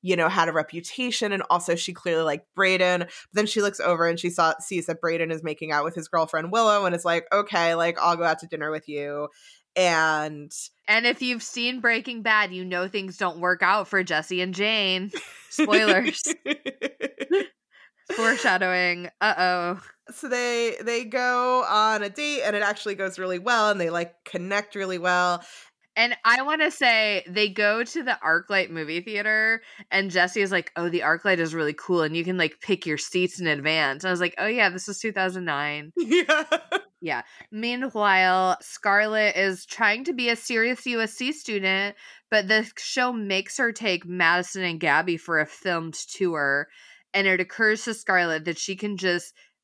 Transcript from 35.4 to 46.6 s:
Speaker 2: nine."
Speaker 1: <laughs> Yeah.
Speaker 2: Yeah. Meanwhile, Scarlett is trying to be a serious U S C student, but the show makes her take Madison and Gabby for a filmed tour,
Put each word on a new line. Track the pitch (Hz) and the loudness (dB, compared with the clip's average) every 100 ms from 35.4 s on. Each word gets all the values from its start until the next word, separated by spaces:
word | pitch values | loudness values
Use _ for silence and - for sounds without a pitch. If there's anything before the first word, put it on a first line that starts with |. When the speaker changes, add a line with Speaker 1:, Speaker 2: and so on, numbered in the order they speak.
Speaker 2:
nine." | 175 143 147 147 151 349 | -4 -2 -2 -6 -8 -6
Speaker 1:
<laughs> | |
Yeah. | 262 339 - 302 311 311 - 269 - _ | 2 2 4 2 2 -4 -2 -6 -6 _
Speaker 2:
Yeah. | 165 127 - - - | -6 -6 -6 -18 -14
Meanwhile, | 214 233 247 262 220 208 190 185 185 185 180 | -6 -4 -4 -4 0 4 6 6 4 2 0
Scarlett | - - 208 202 214 214 214 - | -4 -4 2 4 4 2 2 4
is | 196 185 - | 0 0 -8
trying | - 220 214 | 0 2 2
to | 277 | -2
be | 254 240 | -2 0
a | 226 | -2
serious | - 233 226 247 - | 0 0 0 0 -2
U | 233 | -2
S | 220 | -2
C | - 254 | -4 -6
student, | 302 - 208 190 190 202 - - - _ | -6 -4 -2 0 0 0 -6 -20 -20 _
but | 214 196 | 0 4
the | 220 220 - | 2 2 -8
show | - - 247 | -6 0 0
makes | 233 202 196 - - | 0 -2 -2 -2 -2
her | 247 | -2
take | 220 226 180 175 | -2 -2 -2 -4
Madison | 180 170 175 180 190 | 2 4 4 0 -4
and | 180 165 | -4 -2
Gabby | 160 147 175 165 | 2 2 2 -4
for | - 160 | -2 0
a | 151 | 0
filmed | - 190 170 165 | -4 -4 -4 -4
tour, | 156 - - 185 160 143 139 | -10 -14 -2 -2 0 0 0